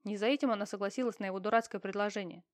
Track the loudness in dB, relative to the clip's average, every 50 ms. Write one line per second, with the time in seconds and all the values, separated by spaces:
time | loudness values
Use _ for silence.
0 | -8 -6 -2 0 2 2 4 4 4 2 2 2 0 -4 -4 -2 -2 -2 0 0
1 | 0 0 -2 -2 -2 -4 -2 -2 2 4 4 4 4 2 -4 -6 -4 -4 -2 0
2 | 0 0 -2 -4 -6 -8 -10 -14 -18 _